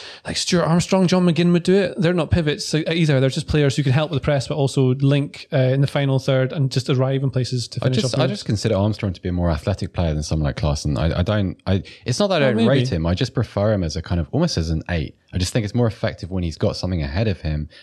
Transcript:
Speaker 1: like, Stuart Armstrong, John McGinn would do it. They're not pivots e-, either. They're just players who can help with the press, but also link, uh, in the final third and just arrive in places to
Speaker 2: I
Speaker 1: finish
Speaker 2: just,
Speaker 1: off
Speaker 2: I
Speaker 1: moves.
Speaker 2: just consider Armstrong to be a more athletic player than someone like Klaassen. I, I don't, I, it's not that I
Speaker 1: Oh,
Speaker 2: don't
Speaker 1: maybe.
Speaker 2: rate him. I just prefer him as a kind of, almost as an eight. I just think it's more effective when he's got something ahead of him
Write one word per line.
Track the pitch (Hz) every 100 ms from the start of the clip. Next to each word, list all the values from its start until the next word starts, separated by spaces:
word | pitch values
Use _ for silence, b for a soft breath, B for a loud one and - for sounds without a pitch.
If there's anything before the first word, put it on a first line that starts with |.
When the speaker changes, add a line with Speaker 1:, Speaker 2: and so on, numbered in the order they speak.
| B B -
Speaker 1:
like, | -
Stuart | - 180
Armstrong, | 156 170 - 190 180
John | 185
McGinn | 180 156 175
would | 175
do | 165
it. | 190 190 -
They're | 165
not | 180 151
pivots | 185 151 143 -
e-, | 156 165
either. | 170 160 135
They're | 135
just | 143 -
players | 156 143 131
who |
can | 139
help | 127 156
with | 143
the |
press, | 151 143 -
but | 151
also | 135 139 127 131
link, | 139 143 143 - -
uh, | 147
in | 127 135
the | 139
final | 147 139 135
third | - 131 131
and | 160 131
just | 131 120
arrive | 131 131 135
in | 139
places | 131 123 127 113
to | -
Speaker 2:
I |
Speaker 1:
finish | 131 131
Speaker 2:
just, | 135
Speaker 1:
off | 139
Speaker 2:
I |
Speaker 1:
moves. | - 202
Speaker 2:
just |
consider | - 110 - 95
Armstrong | 104 107 101
to | 87
be | 92
a |
more | 87 87
athletic | 78 - 95 98
player | - 85
than | 76
someone | 76 80
like | 73 65
Klaassen. | 78 69 76 67
I, | 80 -
I |
don't, | 87 104 98 - -
I, | 95 76 B
it's | - 120
not | 202
that | 180
I | 135
Speaker 1:
Oh, |
Speaker 2:
don't | 110
Speaker 1:
maybe. | 117
Speaker 2:
rate | 135 123
him. | 90 82
I |
just | 92 127
prefer | - 110 - 101
him | 104
as | 85 76
a |
kind | - 85
of, | 78
almost | - 170 -
as | 80
an | 80 -
eight. | 87 73 - _
I | 92
just | 90
think | 127
it's | 104 117
more | 120
effective | - 107 - 82
when | 92
he's | 87 78
got | 101 -
something | 90 90
ahead | 71 80 113
of | 92
him | 78 78 76 B